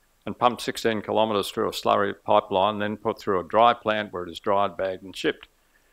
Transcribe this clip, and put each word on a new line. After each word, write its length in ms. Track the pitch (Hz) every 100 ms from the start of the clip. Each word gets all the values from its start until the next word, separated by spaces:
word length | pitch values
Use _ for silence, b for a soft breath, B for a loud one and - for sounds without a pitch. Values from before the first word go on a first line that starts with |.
| _ _ 110
and 120 | -
pumped 240 | 120 110
sixteen 380 | - - 117 107
kilometres 500 | 101 104 110 101 92
through 180 | 117 101
a 40 |
slurry 420 | - 113 107 101 95
pipeline, 540 | - 104 - 95 101 104
then 180 | 104 107
put 220 | 113 101
through 220 | - 92
a 40 |
dry 280 | 82 104 120
plant 400 | 113 107 107 104
where 120 | 90
it 60 | 87
is 100 | 82
dried, 360 | 107 98 101 87
bagged 260 | 95 92
and 140 | 92 -
shipped. 320 | 78 - - _ _ _ _